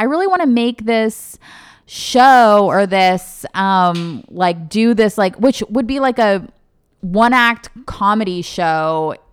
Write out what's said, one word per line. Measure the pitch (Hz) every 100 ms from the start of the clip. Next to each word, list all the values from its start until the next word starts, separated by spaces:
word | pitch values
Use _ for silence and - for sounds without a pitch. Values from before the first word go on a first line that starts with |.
"I |
really | 233 320 392
wanna | 359 294
make | 233 240 240
this | 220 226 220 - - - - - - _ _
show | - - 240 262 254 226 208 196
or | 185
this, | 196 190 185 185 - - -
um, | 190 196 190 180 170 170 135 -
like, | 175 180 170 160
do | 214 233
this," | 220 214 220
like, | 190 -
which | 262 - 214
would | 226 233
be, | 269
like, | 262 240
a | 214 196 - _ _ _ _ _
one-act | 185 196 233 254 233 226 - 240 -
comedy | - 202 214 196 175
show | - - 165 160 156 160 156 - _